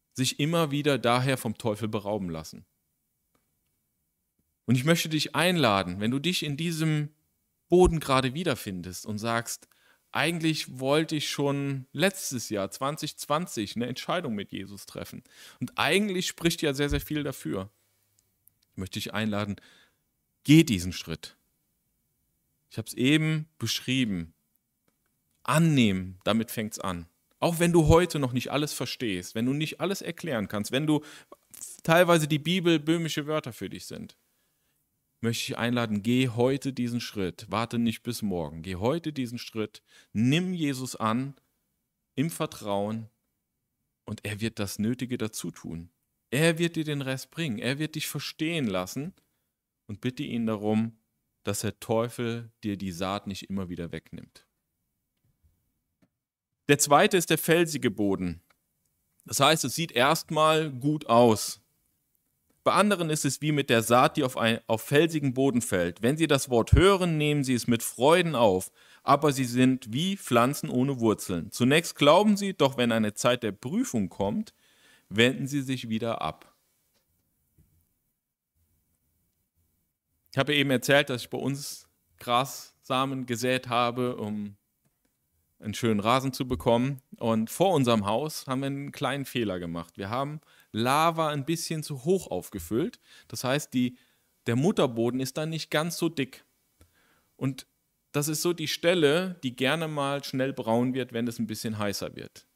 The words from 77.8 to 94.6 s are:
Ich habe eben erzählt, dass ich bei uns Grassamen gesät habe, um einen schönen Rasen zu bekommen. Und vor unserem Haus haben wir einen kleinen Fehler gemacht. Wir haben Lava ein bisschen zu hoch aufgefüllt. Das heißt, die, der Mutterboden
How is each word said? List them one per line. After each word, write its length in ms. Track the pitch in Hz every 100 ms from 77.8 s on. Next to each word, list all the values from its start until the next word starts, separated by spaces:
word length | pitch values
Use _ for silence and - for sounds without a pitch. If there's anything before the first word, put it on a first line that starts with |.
| _ _ _ _ _ _ _ _ _ _ _ _ _ _ _ _ _ _ _ _ _ _ _ _ _
Ich 60 | 139
habe 180 | 139 147
eben 160 | 139
erzählt, 380 | 127 - 139 147
dass 140 | 123
ich 60 | -
bei 100 | -
uns 500 | 131 139 - - - _ _ _
Grassamen 1040 | - 120 131 - - _ - 131 135 131 120
gesät 420 | 117 127 127 120
habe, 480 | 120 120 123 123 123
um 400 | 107 107 104 101 _ _ _ _ _ _ _ _ _ _
einen 160 | 107 101
schönen 240 | 117 104
Rasen 340 | 104 127 131
zu 140 | - 127
bekommen. 560 | 123 120 117 131 135 - -
Und 340 | 117 113 113
vor 220 | - 190
unserem 340 | 160 120 113 98
Haus 400 | 113 156 - -
haben 140 | 131
wir 60 | 139
einen 240 | 139 139
kleinen 340 | - 135 139 131
Fehler 340 | 123 107 92
gemacht. 360 | 85 85 82 -
Wir 140 | 98
haben 320 | 120 143 151 - _ _
Lava 580 | 107 120 143 165 165 156
ein 160 | 147 135
bisschen 380 | 165 - 160
zu 200 | - 139
hoch 280 | 156 190 -
aufgefüllt. 680 | 90 - 98 85 113 202 - _ - -
Das 160 | -
heißt, 280 | 123 143 -
die, 240 | 131 123 123 _ _ _ _ -
der 80 |
Mutterboden 640 | 117